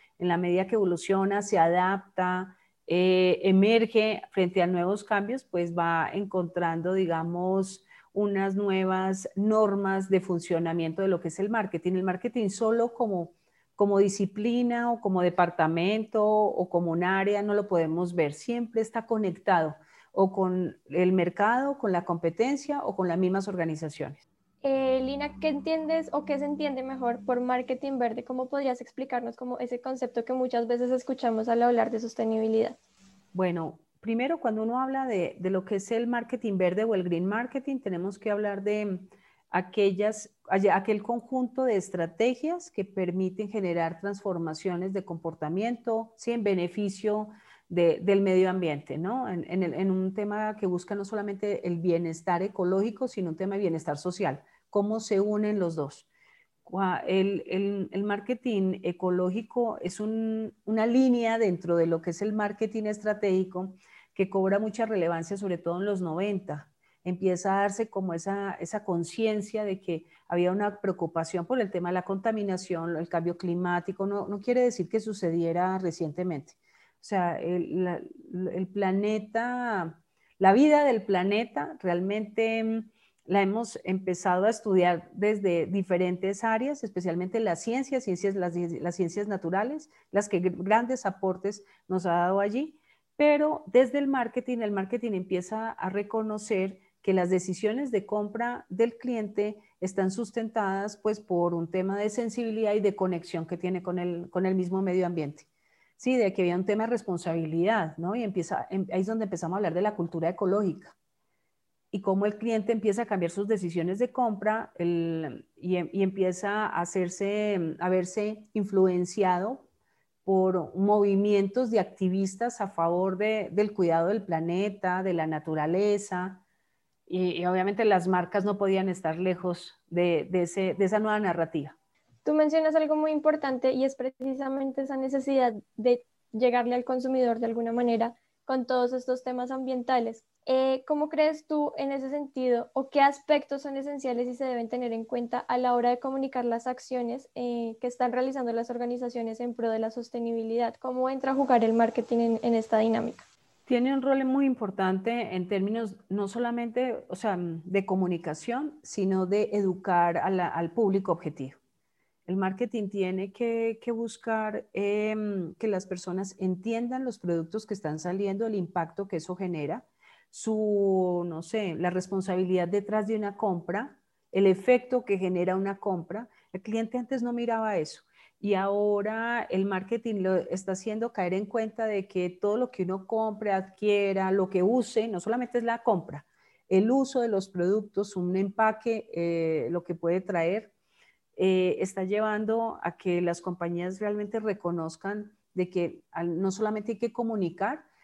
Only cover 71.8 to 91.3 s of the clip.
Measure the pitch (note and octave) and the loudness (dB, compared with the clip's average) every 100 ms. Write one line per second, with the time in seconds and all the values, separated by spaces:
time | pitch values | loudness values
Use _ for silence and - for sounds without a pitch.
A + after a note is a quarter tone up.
71.8 | F3 F3+ F3 G3 A3 A3 G3+ F#3 F#3+ E3+ | -2 -2 -2 -2 -2 -2 -2 -4 -4 -4
72.8 | E3 E3 E3+ E3+ E3+ E3+ F#3 F3 F3 F3 | -2 -4 -2 -2 -2 -2 -2 -2 0 -2
73.8 | F3 G3 G3 G3+ - G3+ A3 B3 B3 A#3+ | -2 -4 -4 -4 -4 -4 0 2 2 0
74.8 | E3+ A3 A3 G3+ F3 E3+ E3 E3+ F#3 F#3+ | -2 -2 -4 -4 0 0 0 2 0 0
75.8 | F#3 D#3 D#3 D3 F3+ D3 C#3+ _ _ _ | -2 -2 -4 -4 -4 -4 -8 _ _ _
76.8 | _ _ - G3 F3 - E3+ F3+ - F3 | _ _ -4 0 0 0 -2 -2 0 -2
77.8 | F3+ F3 - - - F3+ F#3 F3+ F#3 G3+ | -2 -2 -8 -18 -12 -6 -4 -4 -4 -2
78.8 | F#3+ F#3+ G#3 G#3+ G#3 A3+ A#3+ B3 A#3+ G3+ | 0 2 0 -2 -2 -4 -2 -4 -2 -2
79.8 | E3 - _ _ _ - F#3+ G#3 D4+ D4 | -4 -10 _ _ _ 4 6 8 8 8
80.8 | C#4+ A3+ G#3 F#3 F#3+ G#3 A#3 - - D#4 | 6 2 2 2 2 0 -2 -4 -8 -4
81.8 | F#3 F3 F#3+ G#3+ G#3+ A3 A3+ A3+ A3 A3 | -2 0 0 -2 -4 0 0 0 -2 -2
82.8 | A3 _ _ _ - G3 G3 G#3+ A#3 - | -6 _ _ _ 0 2 4 0 -4 -6
83.8 | - F#3+ F#3 F3+ G3 F3+ G#3 A3 G#3+ F#3+ | -4 -2 -2 -2 2 4 2 2 2 4
84.8 | F3+ E3+ - - G#3 G#3+ G3 E3+ D#3 G3 | 4 2 -4 -2 0 2 2 0 0 -2
85.8 | F#3+ F3+ F#3 F#3 F#3+ G3 A3+ A3 C4 C#4+ | 0 2 2 0 -2 -2 0 0 -2 -4
86.8 | G#3+ F#3+ F3 E3+ F#3 A3+ A3 E3 - B3 | -6 -4 -2 -2 -2 -2 0 -2 -2 -4
87.8 | C4 C4 A3+ F3 G3+ G3 F3 E3+ F3 E3 | -2 -4 -2 -2 -2 0 -2 -2 -4 -4
88.8 | F3 F3 E3+ F#3 G#3 F#3+ E3+ F#3 A#3 D4+ | -4 -2 -2 -2 -4 -4 -2 -2 -2 -6
89.8 | - _ _ G3 G#3 F3+ F3+ - F#3+ A3 | -12 _ _ -2 0 0 0 -2 2 2
90.8 | A#3+ B3+ G3 F#3+ F#3+ | 2 -2 -4 -2 -2